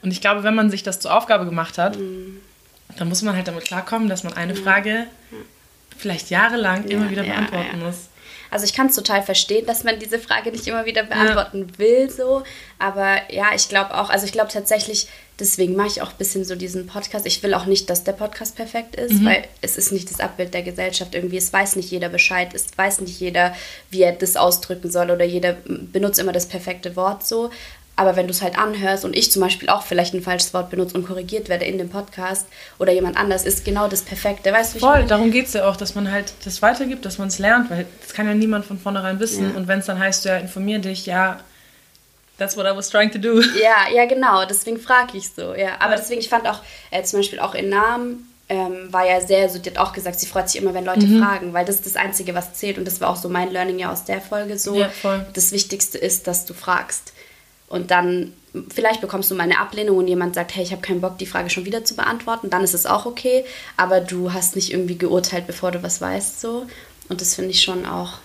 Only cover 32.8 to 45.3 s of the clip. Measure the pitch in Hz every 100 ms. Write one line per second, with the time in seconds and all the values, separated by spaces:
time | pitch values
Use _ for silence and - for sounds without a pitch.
32.8 | 190 180 185 - 202 190 - 196 - 202
33.8 | 208 196 - 190 208 196 190 214 226 -
34.8 | 254 285 240 208 226 233 254 214 196 190
35.8 | 196 202 196 202 196 - - 175 208 254
36.8 | 262 262 196 180 196 190 196 240 240 175
37.8 | 180 - - - 214 208 220 214 202 196
38.8 | 202 202 190 190 226 208 196 190 180 190
39.8 | 190 185 190 190 196 185 180 190 196 214
40.8 | 190 185 190 180 190 185 - - _ _
41.8 | _ _ _ _ _ _ 196 208 196 196
42.8 | 196 208 214 214 220 226 233 202 220 220
43.8 | 196 240 240 262 262 190 190 - - 226
44.8 | - 254 247 196 190